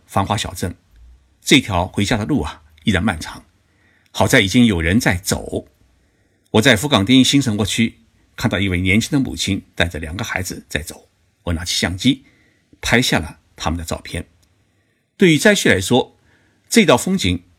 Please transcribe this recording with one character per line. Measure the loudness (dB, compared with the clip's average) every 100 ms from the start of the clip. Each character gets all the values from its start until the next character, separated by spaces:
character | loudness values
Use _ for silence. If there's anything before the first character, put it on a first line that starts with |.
| _
繁 | -2
华 | -2 -2
小 | -4
镇？ | -8 -10 -10 _ -20 -20 _ _ _
这 | 2 2
条 | 2 -2 -2
回 | -4 -2
家 | -2
的 | -2
路 | -4
啊， | -4 -10 _ _
依 | -2
然 | 0
漫 | 0 -2
长。 | -6 -16 _ _ _ _ _ _ _
好 | -2 2
在 | 4
已 | 4
经 | 4 4
有 | 4
人 | 2 2
在 | 0 -2
走。 | -4 -6 -6 -10 -10 _ _ _ _ _ _ _ _
我 | 2
在 | 4 2
福 | 2
冈 | 0
町 | 4 4 6
新 | 2
生 | 0 -2
活 | -2
区 | 0 -2 -4 _ _ _ -6
看 | -4
到 | -2
一 | -2
位 | 0
年 | 2 2
轻 | 2
的 | -2
母 | -2 -4
亲 | -4 -4 -6
带 | -4 -4
着 | -4
两 | -10 -10
个 |
孩 | -8 -6
子 | -8 -12 -12
在 | -12
走， | -12 -18 _ _ _ _ -8
我 |
拿 | -6 -6
起 |
相 | -4 -4 -2
机 | -2 -2 _ _ _ _ _ -12
拍 | -2 0
下 | 0 -2
了 | -4 -14 _ -10
他 | -6
们 | -6
的 |
照 | -8 -12
片。 | -10 -12 -14 _ _ _ _ _ _ _ _ 2
对 | 4
于 | 4
灾 | 4 2
区 | 2
来 | 0
说， | 2 0 -2 _ _ _ _ _ 0
这 | 2 4
道 | 4
风 | 2 -2
景 | -2 -4 _